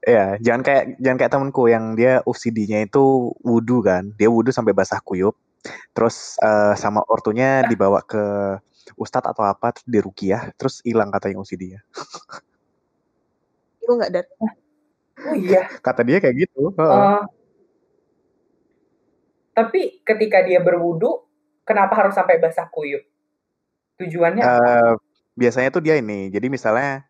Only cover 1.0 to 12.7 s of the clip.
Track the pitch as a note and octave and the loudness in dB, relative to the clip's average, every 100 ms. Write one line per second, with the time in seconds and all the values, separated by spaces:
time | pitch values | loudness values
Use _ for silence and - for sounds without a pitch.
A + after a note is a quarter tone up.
1 | C3 B2+ A#2+ C3+ C3+ C3+ A#2+ A2+ A2 A2 | -2 0 0 0 -2 0 2 2 0 0
2 | B2 C3 - A#2+ A#2+ A2+ G#2 G#2+ G#2+ C#3+ | 2 2 0 -4 -6 -4 -2 -2 0 2
3 | C3+ C3+ A#2+ - - A#2 A2+ B2 G2+ F2+ | 4 2 -2 -6 0 0 2 0 2 0
4 | G2 G#2+ G#2+ A#2 A2+ B2+ A2+ G2 F#2+ - | -2 0 2 4 2 0 0 0 0 -4
5 | - F2+ F#2+ - _ _ - - - - | -6 -2 -2 -2 _ _ -20 -20 -10 0
6 | A2+ - - - G#2+ G#2+ G#2 G#2 A2 G#2 | 0 -2 -14 -2 0 2 2 0 -2 -2
7 | - A2+ - A2 C3 C3+ C3 A2 G2 G2 | -2 -2 -2 0 0 2 0 2 2 2
8 | - A2 G#2 G2+ G2+ G2 _ _ - - | 0 -4 -2 -2 -4 -6 _ _ -20 -12
9 | A2 - - - G#2 G2 A#2+ - - A2+ | -6 -4 -6 -2 -2 -2 -4 -6 -2 -2
10 | G2 - F#2+ G#2 A#2+ - C3+ - A#2+ A2+ | -2 -6 -4 -4 -6 -8 -8 -6 -4 -2
11 | G2+ G2 G2+ F#2+ G2 F#2 F#2 F#2+ _ - | 0 -2 -6 -8 -12 -12 -14 -16 _ -18
12 | - - _ - _ _ _ | -16 -18 _ -20 _ _ _